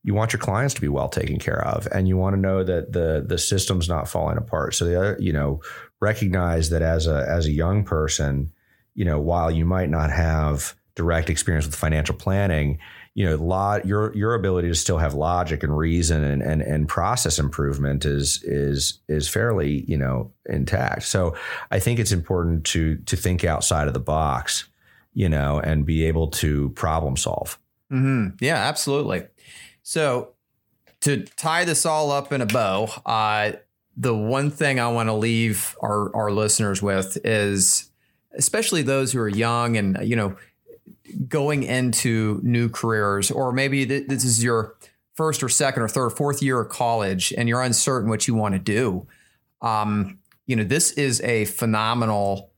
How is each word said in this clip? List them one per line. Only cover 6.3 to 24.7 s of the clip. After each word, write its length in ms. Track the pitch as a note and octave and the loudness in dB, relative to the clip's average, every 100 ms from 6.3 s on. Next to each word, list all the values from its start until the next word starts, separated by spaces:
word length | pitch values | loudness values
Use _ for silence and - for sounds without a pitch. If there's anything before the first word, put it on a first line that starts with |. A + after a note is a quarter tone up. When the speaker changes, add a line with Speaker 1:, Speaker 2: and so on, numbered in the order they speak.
| F2+ F2 E2 D2+ | 2 2 2 2
Speaker 1:
that 120 | E2 | 2
as 240 | D#2+ E2 | 2 2
a, 220 | D#2+ D2 C2+ | 2 0 0
as 160 | E2+ | 0
a 60 | D2+ | 2
young 320 | D2+ E2 G#2 | 2 2 0
person, 680 | F#2+ D#2+ D#2 - D2 C#2 C#2+ _ _ _ _ | 0 0 0 0 -2 -2 -4 _ _ _ _
you 80 | - | -4
know, 160 | F2 D2+ | 0 0
while 320 | D2+ F2 E2 | 0 0 2
you 140 | D#2+ | 2
might 240 | E2 F#2 F2+ | 2 2 0
not 200 | D#2+ D#2 | 0 0
have 640 | D2+ E2 D#2 D2+ C#2+ - - _ | 2 2 2 0 -2 -6 -12 _
direct 340 | - E2+ E2 D#2+ | -4 0 0 0
experience 360 | D#2+ - D#2 | -2 0 0
with 100 | D2 | -2
financial 400 | - D#2 D#2 D2+ | -2 0 0 -2
planning, 640 | - - G2 G2 D#2 D2 D2 - - - | -4 -2 0 0 0 0 -4 -10 -20 -12
you 120 | F#2+ | -2
know, 100 | F#2 | 0
lo-, 460 | D2+ E2 F#2 G2+ G#2 | 0 0 0 0 0
your, 320 | F#2 G#2 G#2+ | 0 0 0
your 200 | G#2+ G#2+ | -2 -2
ability 340 | A#2 F#2+ F2+ E2+ | 0 0 0 0
to 60 | |
still 240 | D#2+ - E2+ | -2 0 0
have 160 | D#2 | 0
logic 480 | D2 D#2 F2 E2 D2+ | 0 0 0 0 -2
and 140 | D2 D2 | 0 0
reason 460 | E2 E2+ D#2+ D#2 | 2 2 2 2
and, 180 | D2 C#2 | 2 0
and, 200 | C#2 D#2 | 0 0
and 260 | B1+ D2+ D2 | 0 0 0
process 500 | - F#2 B2+ D#2+ D2+ | 0 0 0 0 0
improvement 680 | C#2+ - C#2+ C#2 C#2 C#2+ | -2 -2 -2 0 -2 0
is, 360 | D2 C#2+ C#2 - | 0 0 0 -2
is, 580 | - C#2+ C#2+ C#2+ C#2 - - | -2 -2 0 0 -2 -6 -4
is 180 | D2+ C#2+ | -2 0
fairly, 560 | - A#2 G2+ D2 D2 | 0 0 0 0 -2
you 120 | - D#2 | -2 0
know, 340 | C2 B1+ A#1 _ | 0 -2 -4 _
intact. 580 | - D2+ C2 - B1 - | -6 -2 0 0 0 -4
So 320 | - G2 F2 - - - - | -2 0 0 -2 -8 -10 -4
I 80 | G2+ | -2
think 200 | A#2 A#2+ | 0 0
it's 140 | G#2+ | 0
important 500 | F2+ D#2+ F2+ E2+ E2 D2+ | -2 0 0 2 0 0
to, 280 | E2 D#2+ | 0 0
to 220 | D2+ - - | -2 -2 -2
think 260 | F2+ F2 | 0 0
outside 460 | E2+ D#2 - D#2+ D2 | 0 0 0 2 0
of 40 | |
the 60 | B1+ | -2
box, 640 | C2+ D#2 D2+ B1 - - - | 0 0 0 -2 -4 -6 -8